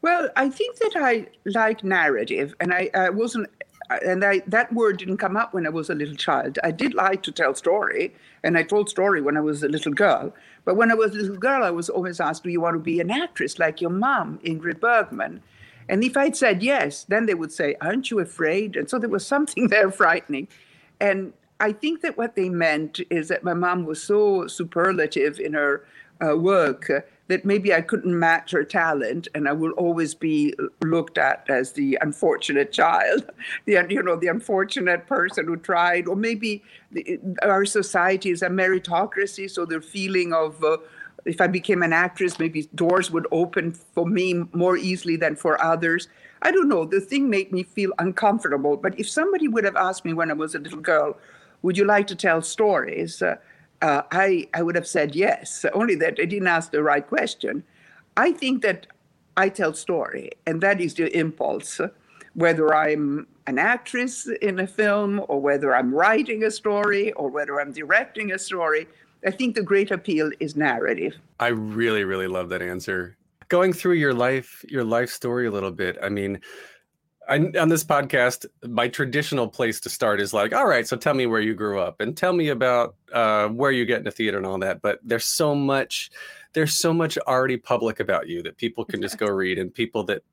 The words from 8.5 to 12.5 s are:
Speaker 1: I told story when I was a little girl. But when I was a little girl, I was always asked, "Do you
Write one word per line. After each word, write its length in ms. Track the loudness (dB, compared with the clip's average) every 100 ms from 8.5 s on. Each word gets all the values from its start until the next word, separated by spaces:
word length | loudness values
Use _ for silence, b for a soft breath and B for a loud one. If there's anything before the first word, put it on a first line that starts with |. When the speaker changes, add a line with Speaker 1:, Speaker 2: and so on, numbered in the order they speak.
| 0
Speaker 1:
I 60 |
told 260 | 2 2 2
story 300 | 0 2 2
when 160 | 2 0
I 60 |
was 220 | 0 0
a 40 | -2
little 240 | -2 -2
girl. 420 | 2 4 4 -2 -12 B B
But 120 | -2 4
when 160 | 4
I 20 |
was 180 | 4 2
a 60 | 0
little 180 | -6 -2
girl, 260 | 0 2
I 80 | 0
was 180 | -2 -4
always 320 | -4 -4 -2
asked, 220 | -2 -2
"Do 60 |
you 120 | -4